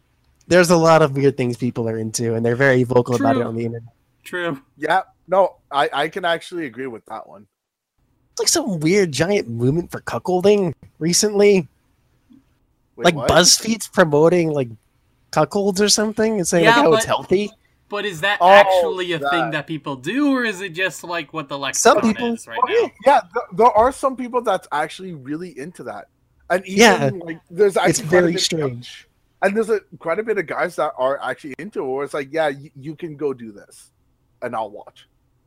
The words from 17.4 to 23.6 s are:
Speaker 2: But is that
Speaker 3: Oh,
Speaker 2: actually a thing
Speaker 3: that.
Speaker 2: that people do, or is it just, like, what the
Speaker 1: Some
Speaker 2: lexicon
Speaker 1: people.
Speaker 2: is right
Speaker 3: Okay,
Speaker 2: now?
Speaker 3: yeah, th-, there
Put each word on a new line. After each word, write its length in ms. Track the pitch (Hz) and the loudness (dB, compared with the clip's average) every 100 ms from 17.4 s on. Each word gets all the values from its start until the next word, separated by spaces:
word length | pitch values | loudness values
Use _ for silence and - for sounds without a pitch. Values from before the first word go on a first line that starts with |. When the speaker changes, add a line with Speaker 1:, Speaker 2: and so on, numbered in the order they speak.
| 208 - _ _ - | -2 -10 _ _ -12
Speaker 2:
But 160 | 208 202 | -8 -6
is 140 | 160 | -4
that 180 | 196 208 | -4 2
Speaker 3:
Oh, 80 | 180 | 6
Speaker 2:
actually 640 | 202 196 185 165 185 175 | 6 6 4 2 -2 -4
a 60 | 160 | -4
thing 100 | 139 | -2
Speaker 3:
that. 220 | 139 131 | -2 -2
Speaker 2:
that 140 | 151 143 | -4 -6
people 300 | 156 151 131 | -10 -8 -10
do, 360 | 139 254 294 262 | -6 -2 0 0
or 80 | |
is 160 | 233 185 | -2 -6
it 100 | 196 | -8
just, 320 | 160 185 - | -4 -6 -6
like, 300 | 175 170 143 | -8 -8 -8
what 160 | 160 139 | -10 -8
the 60 | 143 135 | -8 -6
Speaker 1:
Some 240 | 160 226 302 | 2 4 4
Speaker 2:
lexicon 40 | |
Speaker 1:
people. 320 | 233 220 240 | 2 -2 -4
Speaker 2:
is 120 | 233 - | -6 -8
right 120 | 226 | -4
Speaker 3:
Okay, 180 | - 453 | 0 0
Speaker 2:
now? 80 | 370 - 247 | -2 0 2
Speaker 3:
yeah, 140 | 277 - | 2 0
th-, 120 | 240 - | -8 -6
there 140 | 180 | 2